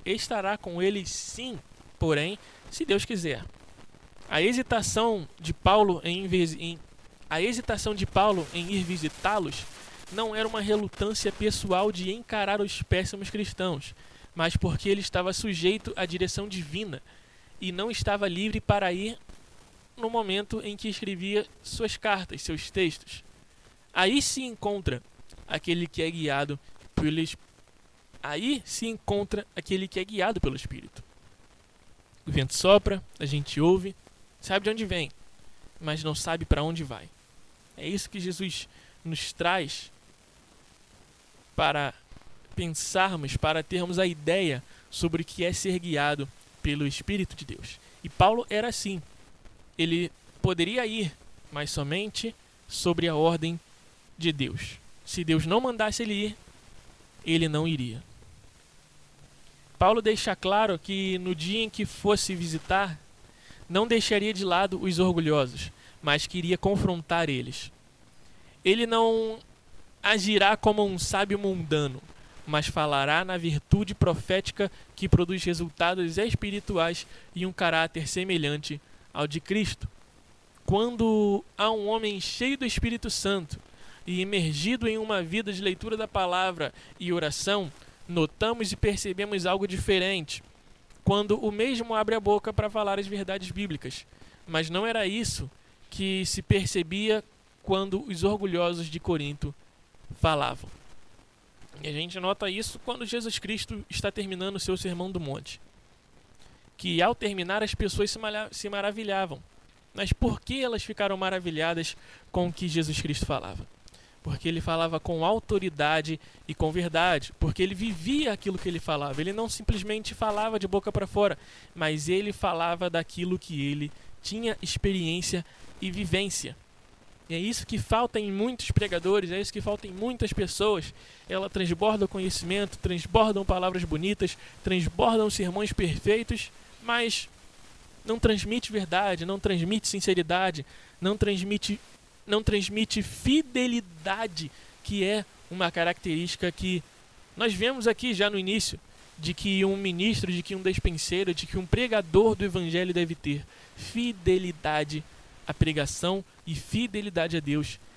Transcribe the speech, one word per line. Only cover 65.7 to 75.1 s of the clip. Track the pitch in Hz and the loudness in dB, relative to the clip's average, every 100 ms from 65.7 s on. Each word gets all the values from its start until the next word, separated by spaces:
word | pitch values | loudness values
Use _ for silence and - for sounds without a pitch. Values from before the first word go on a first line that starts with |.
| - - - | -12 -20 -4
mas | 151 147 - | 2 2 2
queria | 180 170 180 | -2 0 2
confrontar | 190 196 190 175 156 170 160 | 2 2 2 0 0 2 2
eles. | 131 123 135 - - - - - - - - - - | 0 -4 -8 -12 -16 -20 -20 -20 -20 -20 -20 -20 -2
Ele | 185 220 233 | 2 4 4
não | 226 226 226 220 220 - - - - - - | 4 4 4 0 -4 -12 -20 -20 -18 -18 -2
agirá | 202 214 190 214 196 214 | 2 4 4 6 6 6
como | 214 208 | 4 4
um | 208 180 | 2 0
sábio | - 196 202 202 | 0 0 2 0
mundano, | 202 185 156 151 147 127 - - - - - | 0 -2 0 2 0 -4 -14 -20 -20 -16 -2
mas | 151 151 | -2 0
falará | - 151 139 139 156 | 0 2 2 4 2
na | 185 180 | 2 -2
virtude | 170 147 - 196 208 | 0 -2 4 2 2
profética | 208 - 165 - 190 - - 202 - - - | 2 2 2 2 0 0 -2 -2 -4 -18 -6
que | |
produz | 190 | 4